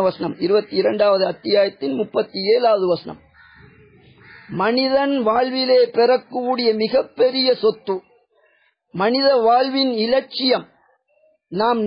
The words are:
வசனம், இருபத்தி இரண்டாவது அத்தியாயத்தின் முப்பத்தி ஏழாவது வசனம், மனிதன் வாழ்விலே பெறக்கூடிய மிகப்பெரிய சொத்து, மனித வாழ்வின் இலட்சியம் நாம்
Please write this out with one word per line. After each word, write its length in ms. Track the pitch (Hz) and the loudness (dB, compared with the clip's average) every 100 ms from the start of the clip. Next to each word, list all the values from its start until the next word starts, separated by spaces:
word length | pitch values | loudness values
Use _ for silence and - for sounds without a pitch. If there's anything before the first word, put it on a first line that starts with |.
வசனம், 320 | 185 - 175 - | 0 -2 -8 -4
இருபத்தி 360 | 175 208 208 190 | 0 0 0 -2
இரண்டாவது 480 | 202 208 208 196 185 | 0 2 2 2 0
அத்தியாயத்தின் 680 | 165 - 202 196 - 139 | -2 -2 0 0 -2 -6
முப்பத்தி 460 | 127 208 - - 190 190 | -4 -4 -4 -4 -4 0
ஏழாவது 420 | 240 233 208 185 | 2 2 2 0
வசனம், 320 | 170 165 156 _ _ - - - _ - _ _ _ - - - | -2 -4 -18 _ _ -20 -20 -20 _ -20 _ _ _ -20 -20 -12
மனிதன் 640 | 165 202 247 262 269 277 277 | -4 0 0 0 0 0 0
வாழ்விலே 540 | 220 240 254 262 254 254 240 | 0 0 0 -2 2 2 2
பெறக்கூடிய 840 | 220 240 254 - 254 247 247 233 | 2 2 2 -2 -8 -4 -2 0
மிகப்பெரிய 720 | 214 220 262 - - 254 262 254 247 | 0 0 -2 -2 0 0 0 -2 0
சொத்து, 400 | 220 220 - 185 _ _ _ _ _ _ _ _ _ | 0 -2 -6 -8 _ _ _ _ _ _ _ _ _
மனித 340 | 170 208 262 277 262 | -4 -2 0 2 2
வாழ்வின் 560 | 226 240 269 269 262 226 | 4 2 2 -2 -2 -2
இலட்சியம் 680 | 226 262 269 - 254 208 - _ _ _ _ _ _ _ _ | 0 -2 -2 -6 -2 -2 -4 _ _ _ _ _ _ _ _
நாம் 300 | 175 226 233 | -4 -2 -2